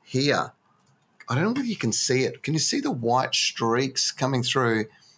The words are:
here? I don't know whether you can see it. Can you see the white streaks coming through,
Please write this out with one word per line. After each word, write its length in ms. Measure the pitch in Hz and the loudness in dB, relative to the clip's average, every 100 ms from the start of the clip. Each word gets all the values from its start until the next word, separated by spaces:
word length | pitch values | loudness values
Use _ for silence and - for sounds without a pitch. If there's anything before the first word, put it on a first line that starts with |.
here? 480 | - 127 143 98 - - _ _ _ _ _ _ - | -6 0 2 2 0 -8 _ _ _ _ _ _ -2
I 60 | |
don't 100 | 123 | 0
know 60 | 180 | 2
whether 140 | 254 | 0
you 120 | 240 202 | -2 -2
can 160 | 117 | -2
see 300 | - - 131 | 0 0 2
it. 200 | 120 - | 0 -2
Can 120 | - | -2
you 60 | 156 | 0
see 200 | - 277 | 0 0
the 100 | 285 | -2
white 440 | 143 117 123 135 | -2 0 0 0
streaks 800 | - - - 117 120 135 127 - | -2 -2 0 0 2 0 -2 -4
coming 300 | - 135 131 | -2 -2 0
through, 440 | 123 135 120 110 104 - - | 0 2 2 2 -2 -10 -20